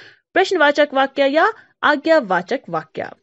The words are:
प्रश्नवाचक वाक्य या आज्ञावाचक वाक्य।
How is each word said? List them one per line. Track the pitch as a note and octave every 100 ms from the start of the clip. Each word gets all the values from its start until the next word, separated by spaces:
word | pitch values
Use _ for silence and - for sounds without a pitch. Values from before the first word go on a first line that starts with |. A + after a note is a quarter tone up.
| - _ _
प्रश्नवाचक | E4 F#4+ F#4 D4 D4 D4
वाक्य | C4+ C4+ C#4 C#4
या | D4 G4 A4 _ -
आज्ञावाचक | C4 D4 D#4+ D#4+ G#3+ F3+ F3 C#4 -
वाक्य। | D#3+ D3+ - - -